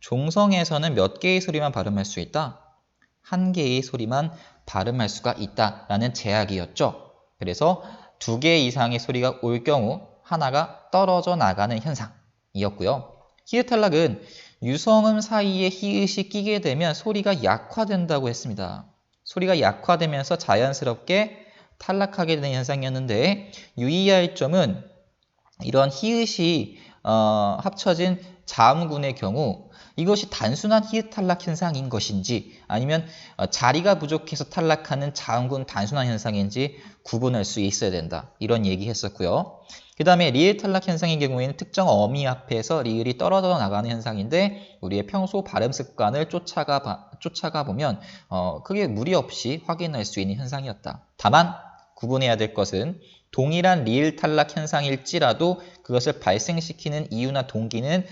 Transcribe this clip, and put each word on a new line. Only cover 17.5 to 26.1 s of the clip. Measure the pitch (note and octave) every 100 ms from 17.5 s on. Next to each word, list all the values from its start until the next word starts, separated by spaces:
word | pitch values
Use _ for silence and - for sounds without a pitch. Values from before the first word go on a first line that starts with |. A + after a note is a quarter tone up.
| G#2 - - G#3+ G3 E3+ D3 B2+
했습니다. | - B2+ G2+ F#2 G2 - _ _ _
소리가 | - - F#3 F3
약화되면서 | G2+ G#2 - E3+ D#3+ C#3+ C3+ E3+
자연스럽게 | - G2+ C3 C#3 C3 A2+ - F#3 G#3+ - - - _ _
탈락하게 | - G3 G3 G3+ E3 D#3
되는 | C#3
현상이었는데, | C3 B2+ C#3+ C3 C3 C3 G#2+ E3 G3+ - - - -
유의할 | B2 F3 F#3+ F#3+ F3 -
점은 | C#3 F#3 C3+ F#2 - _ _ _ _ _ _ _
이런 | - C3+ C#3
히읗이, | C#3 G#3+